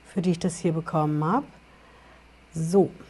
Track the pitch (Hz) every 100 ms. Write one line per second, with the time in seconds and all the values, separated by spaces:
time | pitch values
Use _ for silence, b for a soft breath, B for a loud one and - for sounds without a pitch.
0 | - - 180 170 180 - 175 160 160 160
1 | 151 151 156 240 285 - b b b b
2 | b b b b - 160 160 196 175 -
3 | B